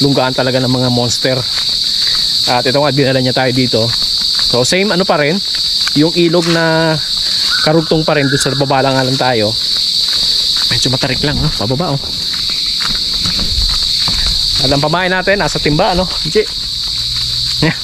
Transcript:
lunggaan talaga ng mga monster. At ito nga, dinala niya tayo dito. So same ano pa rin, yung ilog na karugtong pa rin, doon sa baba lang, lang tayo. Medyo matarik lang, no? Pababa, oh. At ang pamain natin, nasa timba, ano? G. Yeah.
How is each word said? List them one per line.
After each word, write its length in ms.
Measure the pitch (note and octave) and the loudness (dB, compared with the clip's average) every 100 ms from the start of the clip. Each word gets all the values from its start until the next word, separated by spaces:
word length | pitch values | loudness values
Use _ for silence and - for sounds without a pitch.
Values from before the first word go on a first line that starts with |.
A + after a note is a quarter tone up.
lunggaan 320 | C#3 C3+ B2+ B2+ | 2 2 0 0
talaga 240 | C3 B2+ | 0 0
ng 80 | B2+ | 0
mga 180 | B2+ B2+ | 2 2
monster. 460 | A#2+ A#2+ - C3+ C3 A#2+ - - - - - - - - - - B2 | 2 0 0 0 -2 -2 -2 -2 -2 -2 0 0 0 0 0 0 0
At 80 | B2+ | 2
ito 120 | C#3 | 2
nga, 140 | D3 | 2
dinala 260 | C3+ C3 C3 | 2 2 2
niya 160 | B2+ B2+ | 0 0
tayo 160 | C3 | 0
dito. 300 | B2+ B2 A2+ A#2 - - - - - - | 2 2 2 0 0 -2 -2 -2 0 0
So 160 | A#2+ | 2
same 320 | B2+ F#3 G3+ | 2 2 2
ano 140 | F3+ F#3 | 0 2
pa 100 | E3+ | 2
rin, 160 | D3 F#3+ - - - - - C#3+ | 2 0 -2 -2 -2 -2 0 2
yung 160 | D#3 | 2
ilog 300 | F3 E3+ E3+ E3+ | 4 2 2 2
na 420 | E3 E3 D#3+ E3 D#3 - - - - - - | 2 2 2 2 0 -2 -4 -2 0 0 0
karugtong 400 | - D#3+ D#3+ D#3+ | 2 2 2 0
pa 160 | D#3+ D3+ | 2 0
rin, 80 | C#3 | 2
doon 140 | C#3 | 0
sa 100 | C#3+ C3+ | 0 0
baba 240 | C#3 C#3 | 0 2
lang, 100 | C3+ | 2
lang 220 | C3 C3 C3+ | 2 0 0
tayo. 320 | B2+ A#2+ G#2 A2+ - - - - - - - - - - - | 0 2 0 0 -2 -2 0 0 0 0 0 0 0 0 0
Medyo 220 | A#2+ C3+ | 0 0
matarik 320 | B2+ C#3 B2+ | 0 -2 0
lang, 160 | C#3+ C3 | 0 0
no? 80 | D3+ - | 0 0
Pababa, 400 | G2+ C3 F3 C#3 | -2 -2 0 -2
oh. 60 | - - - - - - - - - - - - - - - - - - - - - - - - - - B2+ | -4 -6 -4 -4 -4 -2 -2 -2 -2 -2 -2 -2 -2 -2 -2 0 0 0 0 0 0 0 0 0 0 0 2
At 40 | |
ang 140 | C#3+ | 2
pamain 260 | D3+ E3 F#3 | 0 0 0
natin, 300 | F#3 F3+ G3+ | 0 2 2
nasa 220 | D3+ - | 0 0
timba, 340 | D#3 D3 G#3 F3+ | 0 2 2 2
ano? 80 | D#3+ - D#3 | 0 -2 0
G. 160 | G#3 - - - - - - - - - - - - | 0 0 -4 -6 -6 -6 -4 -4 -4 -4 -4 -4 0
Yeah. 120 | D#3+ - | 0 -2